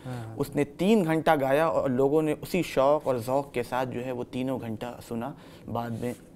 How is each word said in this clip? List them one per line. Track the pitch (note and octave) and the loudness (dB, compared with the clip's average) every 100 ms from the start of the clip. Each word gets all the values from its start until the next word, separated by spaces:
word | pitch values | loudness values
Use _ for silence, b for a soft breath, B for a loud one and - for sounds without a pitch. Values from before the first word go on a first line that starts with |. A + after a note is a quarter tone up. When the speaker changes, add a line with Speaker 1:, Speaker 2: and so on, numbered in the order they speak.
| C3 | -12
Speaker 1:
हाँ, | B2 A2 | -10 -10
हाँ। | A2+ | -6
Speaker 2:
उसने | C#3+ D3 | -4 -2
तीन | C#3+ - F3+ A3+ | -2 0 4 4
घंटा | D#3+ D#3+ D3+ D#3 | 4 2 4 4
गाया | C3+ C#3 D#3+ | 4 4 4
और | C#3+ C#3 | 2 0
लोगों | B2 C#3 D#3 | 2 4 4
ने | D#3 | 2
उसी | D3 - F#3 | -2 -2 -2
शौक़ | D#3+ - C3+ D3+ C#3+ | 0 4 4 4 2
और | B2 | -2
ज़ौक़ | A2+ C3+ C#3 | 0 0 0
के | B2 | -4
साथ | A#2 B2+ C3 | -2 -2 -2
जो | A#2+ | -4
है | B2+ | -6
वो | B2 | -6
तीनों | B2 B2+ C3 B2+ | -6 -4 -4 -4
घंटा | A#2 G#2+ A#2+ - - | -6 -8 -8 -10 -8
सुना। | A#2 B2 E3 B B - | -6 -6 -10 B B -8
बाद | A2+ A#2 | -6 -4
में | A#2 B2 A#2 - | -4 -6 -6 -12